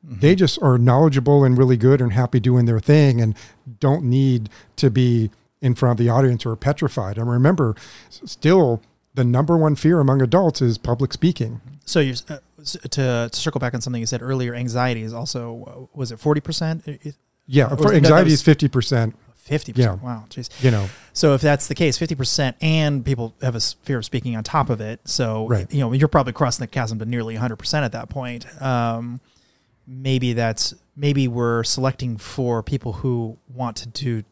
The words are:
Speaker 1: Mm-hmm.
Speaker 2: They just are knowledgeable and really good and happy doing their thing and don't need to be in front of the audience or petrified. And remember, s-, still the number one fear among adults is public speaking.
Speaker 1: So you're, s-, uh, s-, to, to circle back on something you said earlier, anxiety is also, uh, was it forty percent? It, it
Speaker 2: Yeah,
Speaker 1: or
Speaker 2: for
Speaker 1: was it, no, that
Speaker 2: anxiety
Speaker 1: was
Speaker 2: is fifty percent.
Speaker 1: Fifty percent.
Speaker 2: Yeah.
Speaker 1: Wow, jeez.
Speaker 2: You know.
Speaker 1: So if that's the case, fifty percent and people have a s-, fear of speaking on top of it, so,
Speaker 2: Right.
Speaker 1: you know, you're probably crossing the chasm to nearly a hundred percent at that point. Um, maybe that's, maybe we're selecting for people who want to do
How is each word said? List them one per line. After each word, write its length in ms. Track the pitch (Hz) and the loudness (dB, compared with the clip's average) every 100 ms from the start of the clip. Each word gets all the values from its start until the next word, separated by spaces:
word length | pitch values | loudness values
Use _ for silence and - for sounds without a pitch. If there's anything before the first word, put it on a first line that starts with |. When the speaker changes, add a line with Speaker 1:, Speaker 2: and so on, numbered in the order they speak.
| 160 | -14
Speaker 1:
Mm-hmm. 140 | 110 | 0
Speaker 2:
They 160 | 143 185 | 2 4
just 260 | 170 - | 2 2
are 160 | 156 123 | 2 4
knowledgeable 640 | 120 127 160 135 127 143 | 4 6 4 2 4 4
and 140 | 135 127 | 6 4
really 200 | 131 123 | 4 4
good 240 | 123 139 | 4 4
and 120 | 120 | 2
happy 260 | 104 123 123 | 0 0 2
doing 260 | 117 123 117 | 2 4 4
their 140 | 113 | 2
thing 400 | - 151 143 120 | 4 6 6 4
and 140 | 113 104 - _ - 110 | 0 -2 -10 _ -20 -4
don't 240 | 143 151 | 0 0
need 460 | 135 127 135 123 104 - _ - | 2 2 2 0 -4 -14 _ 0
to 120 | 135 | 2
be 420 | 107 123 117 110 _ _ _ | 4 2 2 0 _ _ _
in 120 | 131 120 | -2 2
front 240 | 127 117 | 2 2
of 60 | 117 | 2
the 60 | |
audience 340 | 117 135 120 123 | 4 2 2 -4
or 100 | 113 | -4
petrified. 640 | 139 147 147 - 95 101 | -4 -2 -4 -4 -6 -4
And 120 | 117 | -2
remember, 460 | 120 139 180 123 107 - - - | 2 4 4 0 -2 -10 -20 -20
s-, 140 | - - | -20 -16
still 560 | - 151 185 143 117 _ _ _ - | -2 4 4 4 0 _ _ _ -2
the 80 | |
number 340 | 123 123 151 170 | 0 2 2 2
one 180 | 156 143 | 2 2
fear 240 | 151 170 | 2 4
among 220 | 139 135 | 4 2
adults 400 | 127 165 180 - | 2 2 2 0
is 160 | 123 107 | -2 -2
public 340 | 123 120 131 | -4 -2 -4
speaking. 480 | - 170 - 113 117 - 143 - | 0 -2 0 -6 -8 -16 -20 -4
Speaker 1:
So 140 | 175 | -2
you're, 140 | 135 | 0
s-, 100 | 123 - | -4 -12
uh, 100 | 147 _ _ | -18 _ _
s-, 160 | 147 - 131 | -12 -12 -8
to, 380 | - 131 120 117 | -4 -2 -2 -4
to 80 | - | -4
circle 200 | 160 139 | -4 -4
back 140 | 123 | -6
on 80 | 123 | -6
something 180 | 117 120 | -6 -6
you 60 | 113 | -6
said 160 | 123 | -6
earlier, 320 | 120 135 123 | -4 -4 -4
anxiety 480 | 120 123 120 127 117 | -6 -6 -2 -2 -2
is 120 | 110 | -8
also, 760 | 117 - 127 117 117 - 127 131 | -8 -8 -8 -10 -14 -16 -20 -20
uh, 60 | - | -10
was 140 | 123 | -10
it 80 | 113 | -4
forty 220 | 151 147 | -4 -4
percent? 460 | 156 156 160 160 - | -6 -6 -6 -6 -10
It, 120 | 143 | -14
it 120 | 147 - _ _ - | -16 -18 _ _ 0
Speaker 2:
Yeah, 180 | 135 127 | 2 2
Speaker 1:
or 120 | 143 | 2
Speaker 2:
for 60 | 156 | 4
Speaker 1:
was 0 | |
it, 0 | |
no, 60 | |
that 40 | 156 | 6
Speaker 2:
anxiety 280 | 156 156 160 | 6 6 6
Speaker 1:
was 80 | |
Speaker 2:
is 80 | 151 | 4
fifty 240 | - 147 143 | 4 4 2
percent. 480 | 127 113 123 113 - _ _ | 0 0 0 -2 -6 _ _
Speaker 1:
Fifty 380 | - 147 143 | -6 -6 -4
percent. 260 | 117 120 92 | 0 0 0
Speaker 2:
Yeah. 40 | 123 | -8
Speaker 1:
Wow, 200 | 117 110 | -12 -14
jeez. 200 | - 123 - | -16 -14 -2
Speaker 2:
You 60 | 131 | 0
know. 160 | 110 98 - _ | 0 -4 -10 _
Speaker 1:
So 200 | - 156 | 0 2
if 80 | 139 | 4
that's 260 | 147 143 - | 2 0 -2
the 80 | 156 | 0
case, 220 | 160 123 | -2 0
fifty 180 | 165 139 | -4 -4
percent 400 | 127 - 135 - | -4 -2 -2 -2
and 420 | 160 160 151 143 | 0 2 0 -2
people 300 | 123 123 113 _ | -2 -4 -4 _
have 140 | 131 113 | -4 -2
a 20 | |
s-, 200 | - - | -6 -8
fear 160 | - 131 | -6 -4
of 80 | 110 | -4
speaking 300 | 127 127 113 | -6 -4 -6
on 80 | |
top 260 | 110 156 131 | -2 -2 -2
of 100 | 113 | -4
it, 200 | 107 113 - | -6 -12 -8
so, 420 | - 120 110 110 | -4 -2 -2 -2
Speaker 2:
Right. 260 | 110 95 | -2 -2
Speaker 1:
you 60 | 143 | -2
know, 120 | 123 | -2
you're 140 | 131 147 | 0 2
probably 240 | 160 127 | 2 0
crossing 300 | - 135 - | -2 -2 -2
the 40 | 120 | -6
chasm 320 | - 113 110 | -6 -6 -6
to 60 | 110 | -6
nearly 300 | 120 113 110 | -6 -6 -4
a 40 | |
hundred 160 | 123 110 | -6 -6
percent 280 | - 151 131 | -4 -2 -4
at 80 | |
that 160 | 117 113 | -6 -12
point. 360 | 139 123 120 - - | -10 -10 -12 -16 -10
Um, 600 | 135 123 117 117 120 123 _ _ _ _ _ _ - | -4 -2 -2 -4 -8 -12 _ _ _ _ _ _ -20
maybe 460 | 131 135 131 127 | -10 -2 -2 0
that's, 400 | 117 113 110 - - _ - | 0 -2 -2 -6 -6 _ -4
maybe 320 | 143 139 131 | -2 0 0
we're 340 | 120 120 117 | 0 -2 -2
selecting 540 | 113 - 131 - 127 107 | -2 -2 -2 -4 -8 -8
for 440 | - - 123 117 | -10 -6 -2 -2
people 300 | 107 139 123 | -4 -6 -6
who 440 | 104 135 120 113 113 _ | -6 -4 -4 -6 -12 _
want 300 | 123 123 110 | -10 -8 -8
to 100 | 117 | -14
do 360 | - 135 113 104 | -8 -6 -6 -8